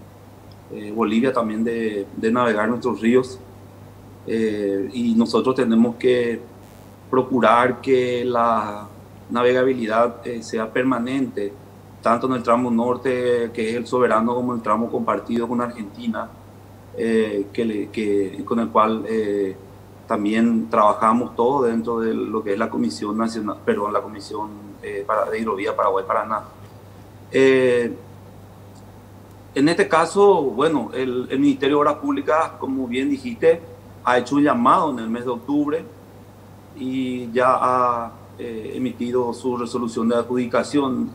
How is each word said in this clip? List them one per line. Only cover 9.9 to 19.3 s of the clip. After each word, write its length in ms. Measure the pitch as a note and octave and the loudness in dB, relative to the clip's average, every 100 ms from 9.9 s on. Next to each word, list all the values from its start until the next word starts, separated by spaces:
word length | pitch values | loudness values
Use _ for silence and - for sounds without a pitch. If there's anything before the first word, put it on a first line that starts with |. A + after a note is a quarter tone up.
| A2 A#2+ A#2 B2+ | 2 0 -2 -10
eh, 160 | A#2 | -10
sea 280 | A2 A2+ A2 | -6 -4 -2
permanente, 840 | C3 B2+ B2+ A#2+ C3+ B2+ - G2+ - - - - - | -2 0 0 -2 -2 -4 -4 -6 -8 -20 -20 -20 -4
tanto 280 | A2 A#2 B2+ | 0 0 0
en 60 | |
el 100 | C3 | -2
tramo 260 | A2+ A#2 B2 | 2 2 2
norte, 800 | A2+ A#2+ A#2+ C3+ B2 B2 A#2+ A#2 | 0 0 0 -2 0 0 0 -2
que 180 | A#2 A2 | -4 -4
es 40 | |
el 100 | A#2+ | -4
Soberano, 480 | A2 B2+ A#2+ A2 A2+ | -2 2 2 2 2
como 220 | B2 B2 | 0 -2
el 80 | A#2+ | -2
tramo 260 | A2+ A2 A#2 | 0 0 0
compartido 600 | B2 A2+ G#2 - A#2 A#2 | -2 -2 -2 -2 -2 -2
con 120 | A#2+ | -2
Argentina, 680 | A#2+ A2+ G2+ - A#2+ G#2+ A2 - - - - - - - | -4 -6 -12 -8 -6 -6 -6 -14 -20 -20 -20 -20 -14 -4
eh, 520 | A2+ A2+ G#2+ G2+ G2 | 0 2 2 0 -4
que 120 | - | -2
le, 240 | A2+ G#2 - | -2 -2 -6
que, 500 | - G#2+ G2+ F#2+ F2+ | -4 0 0 0 -4
con 160 | - A#2 | -4 -2
el 80 | A2+ | 0
cual, 360 | A2+ A2 A2 G#2+ | 2 2 0 -2
eh, 480 | A2 G#2 | -2 0